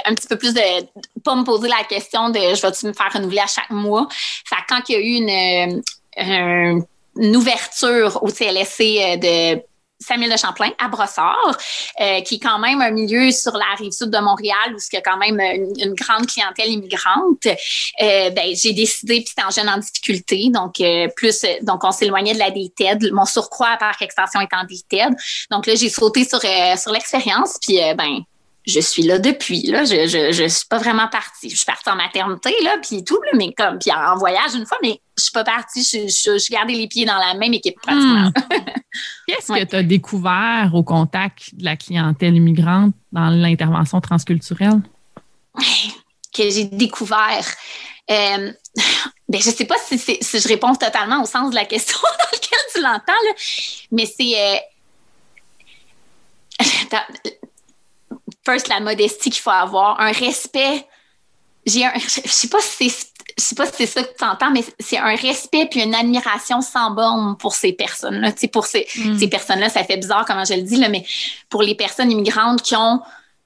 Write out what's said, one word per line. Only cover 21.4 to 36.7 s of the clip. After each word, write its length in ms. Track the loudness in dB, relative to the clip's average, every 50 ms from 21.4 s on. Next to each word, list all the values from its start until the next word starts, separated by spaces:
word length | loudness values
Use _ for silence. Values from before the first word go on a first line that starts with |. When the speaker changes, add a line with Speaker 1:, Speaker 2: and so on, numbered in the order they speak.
| 0
Speaker 1:
euh, 20 | -2 -2 -2
donc 240 | -2 -2 0 2 2
on 60 | 0
s'éloignait 420 | 2 2 0 0 2 2 0 0 0
de 60 | 0
la 120 | 0 0
D 200 | 0 -4 -8 -8 -4
T 160 | 0 0 2
E 40 | 2
D, 140 | 2 2 2
mon 140 | 2 2 2
surcroît 520 | 2 2 -2 -2 -2 -2 0 0 0 2 0
par 200 | 0 -2 -2 -4
extension 400 | -6 -6 -2 -2 -2 0 0 -2
étant 240 | -2 0 -2 -4 -4 -6
D 60 | -10 -16 -6 -2
T 140 | 0 2
E 80 | 2 2
D. 60 | 0 -2 -4 -6 -8 -8 -6 -4
Donc 160 | -4 -2 0
là, 100 | 2 2
j'ai 140 | 2 2 0
sauté 380 | 0 2 2 4 4 4 2 2
sur, 120 | 2 0 0
euh, 320 | 0 2 2 4 4 2
sur 160 | 2 0 -2
l'expérience, 680 | -2 -4 -2 -2 -2 -2 0 0 0 0 0 0 -2 -4
puis, 200 | 0 2 2 4
euh, 120 | 4 2 0
ben, 260 | 0 -2 -2 -4 -4 -8 -10 _ _ _ _ _ _ _ -2
je 120 | 0 2
suis 240 | 2 2 2 2 4
là 160 | 4 4 4
depuis, 420 | 4 2 2 0 -2 -4 -4 -4 -2 0
là. 180 | 0 2 2
Je, 220 | 2 4 2 2 2
je, 240 | 2 2 2 2
je 160 | 2 2 2 2
suis 180 | 0 -2 -2 0
pas 120 | -2 0
vraiment 280 | 0 2 2 2 0 0
partie. 440 | -2 -4 -6 -8 -12 -16 -14 -6
Je 40 | -4
suis 120 | -2 -2 -2
partie 200 | -4 -4 -2 -2
en 80 | -2
maternité, 560 | 0 -2 -2 -2 -2 -2 -2 -4 -4 -2 0 0 2 2
là, 140 | 2 0 -2
puis 220 | -2 -6 -6 -6 -2
tout, 180 | 0 0 0
là, 80 | 2 2 2
mais 180 | 2 2 0 0
comme, 240 | 0 0 0 -2 -2
puis 140 | -2 -2
en 260 | 0 2 2 2 2 2
voyage 380 | 2 2 2 2 0 0 -2
une 100 | -4 -4
fois, 140 | -4 -4 -2
mais 180 | 0 -2 -2 -4 _ _ _
je 60 | -2 -2
suis 60 | 0
pas 120 | 0 0 0
partie. 400 | 0 0 -2 -4 -6 -6 -4 -2
Je, 240 | -2 -2 -2 -2 -2
je, 320 | -2 0 2 2 2 2 0
je 80 | 0
gardais 220 | 0 -2 -2 0